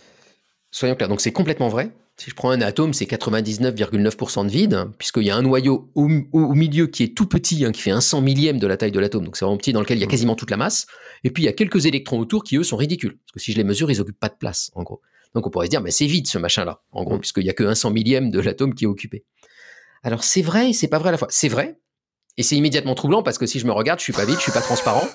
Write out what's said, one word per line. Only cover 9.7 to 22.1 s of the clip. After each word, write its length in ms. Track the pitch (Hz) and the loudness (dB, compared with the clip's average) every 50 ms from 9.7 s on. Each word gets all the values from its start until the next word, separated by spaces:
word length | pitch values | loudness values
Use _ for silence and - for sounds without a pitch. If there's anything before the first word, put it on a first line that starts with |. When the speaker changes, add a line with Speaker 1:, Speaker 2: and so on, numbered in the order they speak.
| 117 | 0
Speaker 1:
dans 80 | 107 | 0
lequel 160 | 104 - 120 | 0 0 0
il 40 | 110 | 0
y 20 | 98 | 0
a 40 | |
Speaker 2:
Mhm. 40 | 98 | 0
Speaker 1:
quasiment 240 | - 113 117 113 110 | 0 2 2 2 0
toute 140 | - - - | 0 -2 -4
la 80 | 101 | -2
masse. 300 | 104 139 208 - - - - - - - - - - - | -2 0 0 -2 -4 -4 -6 -16 -20 -20 -20 -14 -4 -4
Et 40 | 135 | -2
puis, 120 | 135 165 151 | 0 2 0
il 20 | |
y 40 | 107 | 0
a 40 | - | 2
quelques 320 | - 220 180 - 180 139 | 2 0 2 2 2 2
électrons 320 | 156 139 135 135 - 131 | 2 0 0 -4 -2 -2
autour 260 | 113 113 - 214 214 - | -2 0 0 -2 -2 0
qui, 100 | - 131 | 0 0
eux, 80 | 151 165 | 0 0
sont 140 | - 117 | 0 0
ridicules. 400 | 107 147 147 180 175 131 101 - _ _ | -2 0 -2 -2 -4 -4 -6 -6 _ _
Parce 80 | - - | -18 -14
que 60 | - | -10
si 100 | - 113 | -6 -2
je 60 | 104 | 0
les 80 | 110 107 | 0 2
mesure, 260 | 196 101 - 165 147 | 2 2 0 2 0
ils 80 | 123 101 | 2 0
occupent 200 | 95 87 101 - | 0 -4 -4 -6
pas 100 | - 107 | -6 -6
de 60 | - - | -6 -6
place, 320 | - 107 92 - - - - | -8 -6 -4 -6 -8 -8 -8
en 80 | 92 85 | -10 -10
gros. 180 | - - - _ _ _ _ _ _ - | -10 -12 -18 _ _ _ _ _ _ -4
Donc, 120 | 117 - | -4 -4
on 40 | 98 | -2
pourrait 160 | - - 175 | -2 -2 -2
se 60 | 90 | 0
dire, « 100 | 147 139 95 | 0 -2 -2
Mais 80 | 85 | -2
c'est 140 | - - 151 | 0 0 0
vide, 220 | 143 170 170 135 | 2 0 0 0
ce 100 | - - | 0 -2
machin-là », 440 | 92 85 87 - 107 90 85 78 _ _ _ - | -2 -2 -2 -2 -2 -2 -4 -6 _ _ _ -8
en 100 | - 90 | -8 -4
gros, 120 | - - | -4 -4
Speaker 2:
Mhm. 40 | - | -4
Speaker 1:
puisqu'il 260 | - - - 101 92 | -4 -4 -2 -2 -2
y 40 | 92 | -2
a 40 | - | 0
que 100 | - 110 | 0 0
un 100 | 101 110 | 2 2
cent 160 | - - 113 | 0 0 0
millième 400 | 104 113 107 120 131 131 131 113 | 0 0 2 2 2 2 2 0
de 80 | 87 95 | 0 0
l'atome 340 | 90 107 - - 139 135 120 | 0 0 -2 0 -2 -2 0
qui 120 | - 117 | 0 -2
est 20 | |
occupé. 380 | 104 98 - - - - 101 _ _ _ _ _ _ _ - - - - - - _ _ _ | -2 -2 -2 -8 -12 -12 -14 _ _ _ _ _ _ _ -20 -20 -20 -20 -20 -20 _ _ _
Alors, 220 | - 117 117 113 - | -6 -4 -4 -2 -2
c'est 180 | - - 190 | 0 0 2
vrai 280 | 160 165 175 220 247 254 | 0 2 2 2 2 2
et 40 | 220 | 2
c'est 140 | - - | 0 0
pas 120 | - 151 156 | 0 0 0
vrai 100 | 160 185 | 2 0
à 20 | |
la 60 | 165 | 0
fois. 100 | - 135 - | 0 -2 -2
C'est 180 | - - - 131 | 0 0 0 0
vrai, 280 | 113 123 170 330 320 _ _ _ _ _ _ _ | 0 0 -2 -4 -8 _ _ _ _ _ _ _